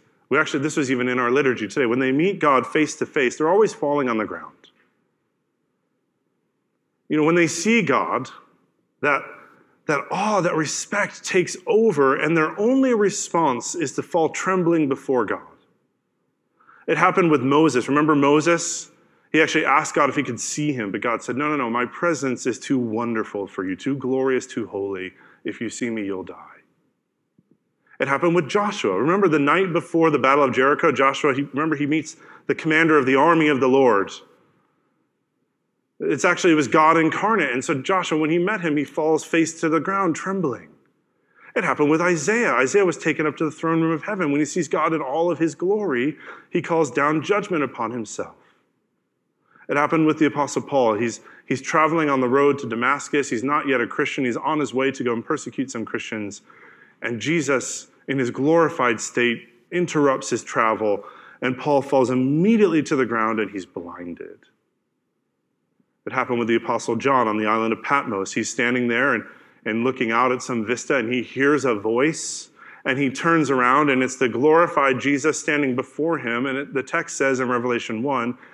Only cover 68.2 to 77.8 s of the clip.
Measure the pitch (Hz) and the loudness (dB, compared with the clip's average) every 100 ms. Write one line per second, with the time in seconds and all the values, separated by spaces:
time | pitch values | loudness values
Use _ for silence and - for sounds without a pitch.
68.2 | 95 - 110 - 120 127 120 120 139 113 | -4 -6 -6 -2 -2 0 0 0 0 0
69.2 | - - - _ 110 110 123 131 113 117 | -4 -18 -20 _ -6 -2 -2 -2 -2 2
70.2 | 127 123 - 120 107 120 - 139 113 127 | 0 0 -4 -4 -4 -4 -2 -2 -2 -4
71.2 | - 127 139 147 127 107 107 117 151 - | -6 -2 0 2 0 -2 0 0 0 -2
72.2 | - - - _ - - - 135 135 - | -8 -12 -14 _ -20 -8 -4 -2 -2 -2
73.2 | 170 165 135 131 123 139 147 131 127 - | 2 2 2 2 4 4 4 2 0 0
74.2 | 127 117 151 160 170 160 139 127 131 139 | -2 2 4 4 4 2 2 2 0 0
75.2 | 151 143 - 147 139 123 127 - 160 156 | 0 -2 -2 0 0 -2 -6 -4 -4 -2
76.2 | 123 117 135 131 139 131 131 170 160 - | -4 -4 -2 -4 -4 -6 -4 -4 -4 -2
77.2 | 135 131 123 123 123 117 | 0 0 0 0 0 -2